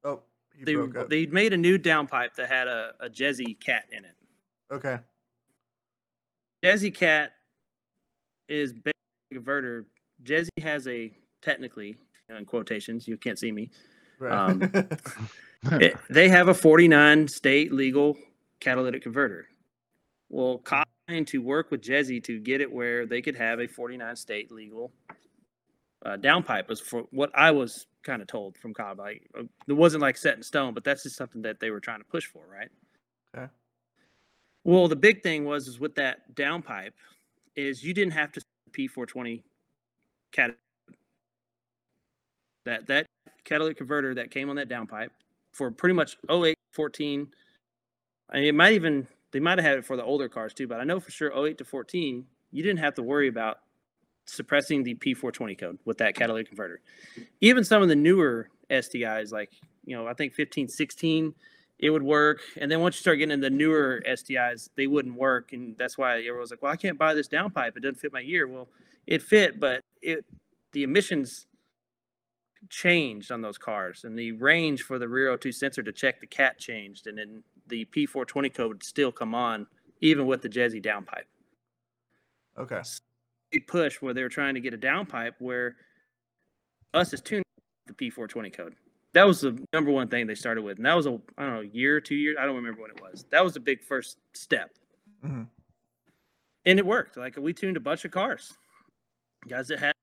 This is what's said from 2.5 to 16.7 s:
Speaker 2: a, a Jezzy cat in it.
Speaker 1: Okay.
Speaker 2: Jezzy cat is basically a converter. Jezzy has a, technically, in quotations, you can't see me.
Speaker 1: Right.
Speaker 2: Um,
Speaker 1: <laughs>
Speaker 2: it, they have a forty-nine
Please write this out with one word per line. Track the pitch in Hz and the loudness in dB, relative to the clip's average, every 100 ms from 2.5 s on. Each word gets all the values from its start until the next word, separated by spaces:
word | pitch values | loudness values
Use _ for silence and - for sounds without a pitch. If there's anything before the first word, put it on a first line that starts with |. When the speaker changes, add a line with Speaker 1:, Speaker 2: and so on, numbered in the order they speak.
| 131 127 | 0 0
Speaker 2:
a, | 117 113 - | -4 -8 -10
a | 123 | -14
Jezzy | 120 135 127 120 107 | -4 -2 -2 -6 -8
cat | - 120 - | -4 -4 -4
in | 104 95 | -18 -18
it. | _ _ _ _ _ _ | _ _ _ _ _ _
Speaker 1:
Okay. | 139 139 123 120 _ _ _ _ _ _ _ _ _ _ _ _ _ _ _ | -8 -6 -6 -10 _ _ _ _ _ _ _ _ _ _ _ _ _ _ _
Speaker 2:
Jezzy | 180 208 202 | 4 4 2
cat | - 170 156 147 _ _ _ _ _ _ _ _ _ _ _ _ | 2 4 4 0 _ _ _ _ _ _ _ _ _ _ _ _
is | 147 143 | -4 -4
basically | 113 147 - _ _ _ | -4 -6 -6 _ _ _
a | |
converter. | 131 120 143 127 117 104 _ _ _ | -14 -4 -4 -4 -8 -12 _ _ _
Jezzy | 123 156 170 - | -2 -2 -2 -8
has | 156 151 131 | -6 -6 -6
a, | 120 113 _ _ _ | -8 -10 _ _ _
technically, | - 139 127 - 104 110 _ _ _ | -4 -4 -6 -12 -14 -14 _ _ _
in | 110 | -16
quotations, | 101 120 104 110 101 117 117 | -6 -6 -4 -8 -6 -10 -8
you | 113 | -8
can't | 123 107 | -6 -6
see | 117 | -6
me. | 107 117 - _ _ _ _ | -6 -10 -14 _ _ _ _
Speaker 1:
Right. | 127 | -4
Speaker 2:
Um, | - 190 190 185 | 0 2 2 2
Speaker 1:
<laughs> | 196 190 151 - - 110 - - _ 127 156 | 0 0 -6 -10 -14 -14 -16 -20 _ -2 4
Speaker 2:
it, | - - - | 4 4 0
they | 151 185 | 6 8
have | 180 180 | 10 8
a | |
forty-nine | 185 165 | 8 8